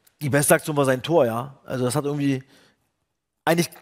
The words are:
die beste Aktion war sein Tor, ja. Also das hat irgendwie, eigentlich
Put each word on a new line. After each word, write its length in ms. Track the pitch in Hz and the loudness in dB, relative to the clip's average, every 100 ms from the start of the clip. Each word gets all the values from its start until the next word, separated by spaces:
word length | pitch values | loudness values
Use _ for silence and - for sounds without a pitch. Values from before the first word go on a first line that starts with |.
| _ _ | _ _
die 80 | 147 | -2
beste 260 | 143 143 | 0 2
Aktion 220 | 160 - 143 | 2 2 0
war 80 | |
sein 180 | 135 131 | 0 0
Tor, 220 | 117 165 | 0 2
ja. 340 | 120 113 139 - | 2 0 -8 -14
Also 200 | - 127 | -10 -4
das 100 | 123 | -2
hat 100 | 127 | -2
irgendwie, 380 | 143 147 143 131 - _ _ _ _ _ _ _ _ _ | -4 -2 -2 -2 -6 _ _ _ _ _ _ _ _ _
eigentlich 260 | - 165 165 - | 0 0 0 -8